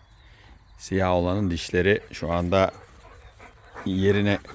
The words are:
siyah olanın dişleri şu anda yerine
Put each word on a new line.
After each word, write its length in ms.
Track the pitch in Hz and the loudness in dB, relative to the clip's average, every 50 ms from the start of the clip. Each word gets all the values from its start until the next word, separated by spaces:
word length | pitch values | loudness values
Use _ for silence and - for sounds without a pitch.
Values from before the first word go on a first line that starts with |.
| - - - - - - - - - - - - _ - - | -20 -20 -20 -20 -20 -20 -20 -20 -20 -20 -20 -20 _ -20 -20
siyah 340 | - - - 95 95 95 92 | -20 -8 -4 -2 0 2 2
olanın 400 | 90 87 87 90 92 104 104 90 | 2 2 0 0 -2 -2 -2 -2
dişleri 500 | 85 82 - - - 90 87 98 107 - - - | -4 -4 -6 -2 -2 2 2 2 2 0 -2 -8
şu 200 | - - - 80 | -12 -10 -6 -4
anda 400 | 85 87 87 87 92 95 95 - - - - - - - - - - - - - - - - - - - - - - - - | -2 -2 0 0 2 2 2 0 -2 -8 -20 -20 -20 -20 -20 -20 -20 -20 -20 -20 -20 -20 -20 -20 -20 -20 -20 -20 -18 -10 -6
yerine 540 | 98 92 95 95 101 98 101 101 101 101 - - - | -4 -2 2 2 2 4 4 2 2 0 -2 -4 -10